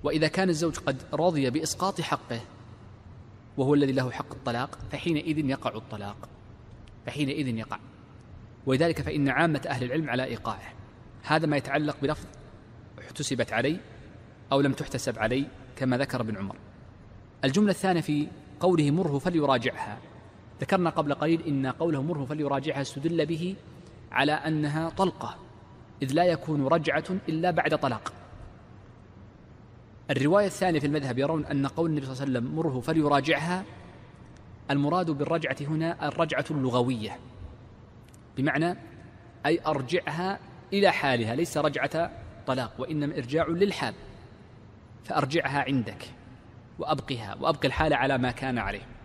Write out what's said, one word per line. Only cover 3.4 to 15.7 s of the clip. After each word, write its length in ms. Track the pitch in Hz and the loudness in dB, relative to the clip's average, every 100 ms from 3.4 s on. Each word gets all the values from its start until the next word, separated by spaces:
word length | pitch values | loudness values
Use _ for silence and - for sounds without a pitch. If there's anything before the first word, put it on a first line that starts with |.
| - - | -10 0
وهو 160 | 135 | 4
الذي 180 | 147 139 | 6 4
له 200 | 131 127 | 2 0
حق 220 | - - | -4 -10
الطلاق 460 | - 127 120 135 - - | -8 -4 -4 -4 -8 -10
فحينئذ 580 | 143 175 151 165 151 139 | -6 -2 0 0 0 0
يقع 260 | 135 123 104 | 0 -2 -6
الطلاق، 540 | 120 107 101 101 - - - - - - - - - | -10 -10 -10 -12 -16 -18 -20 -20 -20 -20 -20 -14 -10
فحينئذ 420 | 143 139 156 135 | -2 -2 -2 -2
يقع. 320 | 113 110 - - - - - - - - - - | -4 -6 -10 -12 -20 -20 -20 -18 -18 -18 -8 0
ولذلك 360 | 131 170 151 | 4 4 2
فإن 280 | 147 151 139 | -2 2 2
عامة 320 | 131 165 147 - | 4 4 2 -2
أهل 160 | 123 | -2
العلم 260 | 123 147 151 | 0 -2 0
على 140 | 123 | 0
إيقاعه. 500 | 127 117 113 98 - - - - - - | -2 -4 -6 -8 -12 -18 -20 -20 -20 -16
هذا 240 | - 156 160 | 2 2 4
ما 100 | 143 | 0
يتعلق 400 | 139 143 151 - | 2 0 0 0
بلفظ 240 | 139 151 - - - - - - - - | -2 -2 -8 -16 -20 -20 -20 -20 -20 -18
"احتسبت 540 | - - 147 127 117 | -14 -8 -2 0 2
علي" 260 | 110 135 175 - - - - - - - | 2 2 0 -8 -18 -18 -20 -20 -20 0
أو 100 | 139 | 4
"لم 120 | 139 | 4
تحتسب 460 | - - 123 - 113 | 2 -4 -4 -4 0
علي" 260 | 110 131 143 - - | 0 0 -2 -8 -18